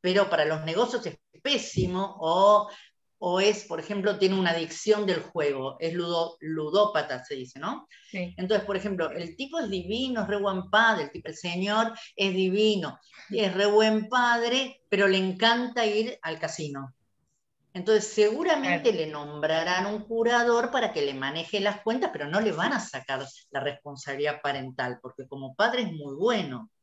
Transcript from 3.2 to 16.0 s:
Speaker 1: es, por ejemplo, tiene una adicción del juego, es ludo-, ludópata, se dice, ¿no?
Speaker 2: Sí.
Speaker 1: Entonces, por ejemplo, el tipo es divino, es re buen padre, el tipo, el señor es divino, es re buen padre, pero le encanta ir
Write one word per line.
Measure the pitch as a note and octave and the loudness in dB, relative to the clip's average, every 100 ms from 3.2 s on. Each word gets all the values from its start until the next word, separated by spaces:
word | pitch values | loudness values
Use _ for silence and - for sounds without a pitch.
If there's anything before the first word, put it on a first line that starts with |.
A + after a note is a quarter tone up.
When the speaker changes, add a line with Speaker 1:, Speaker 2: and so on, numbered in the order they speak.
| F3+ F#3 | -2 4
Speaker 1:
es, | G3+ G#3 | 4 2
por | - D#3 | -4 -10
ejemplo, | D#3+ G3+ G3+ G3 | -4 -2 -2 2
tiene | F#3+ F#3+ | 2 4
una | F3 | 2
adicción | E3 D#3+ - G#3+ G#3 | 0 -4 -4 2 2
del | G3 E3 | 2 0
juego, | - E3 D3 C3+ C3+ C3+ | -2 -2 0 0 -6 -4
es | E3 | -4
ludo-, | F3 E3+ E3+ E3 - | -2 -2 0 -2 -4
ludópata, | D#3 D#3+ D3+ D#3+ G#3 D3+ - B2+ | -6 -4 2 4 4 2 -2 -8
se | - | -8
dice, | C3+ B2+ C3+ | -10 -10 -10
¿no? | E3+ D4+ - - - | -8 -8 -14 -20 -12
Speaker 2:
Sí. | F#3+ F3 - | -10 -10 -6
Speaker 1:
Entonces, | F#3 G#3 | 0 0
por | G#3 | 0
ejemplo, | F#3+ G3+ F#3 D#3 | -4 -4 -2 -4
el | - E3+ - | -4 -10 -10
tipo | C4+ E4 | -8 -6
es | A3+ | -4
divino, | F#3+ F3 A3+ C4 A#3 | -6 -4 -4 -2 -4
es | F#3+ | -2
re | G3+ | -2
buen | G3 F#3 F#3 | -2 -2 2
padre, | G#3+ A3+ G3+ | 4 4 2
el | C#3+ | -4
tipo, | F3 E3 | -10 -14
el | |
señor | D#3+ F3 F3 G3+ G#3+ A3+ A3 - | -10 -6 -2 0 2 0 -4 -16
es | - G3 | -2 0
divino, | F#3 F#3 G3 G#3+ G3+ D3 - _ - - | 2 2 4 2 2 -4 -10 _ -20 -6
es | A3 G3 | 0 0
re | F#3 | 2
buen | G#3 G#3 A3 A3 G#3+ | 4 6 6 2 0
padre, | B3+ A#3+ A#3 A#3 B3+ C4 - _ | 2 2 2 2 0 -2 -10 _
pero | G3 G3 | 2 4
le | F#3+ | 4
encanta | F#3+ F#3 A3+ A#3+ B3 A#3+ | 0 2 2 2 0 0
ir | A3 G#3 | 0 0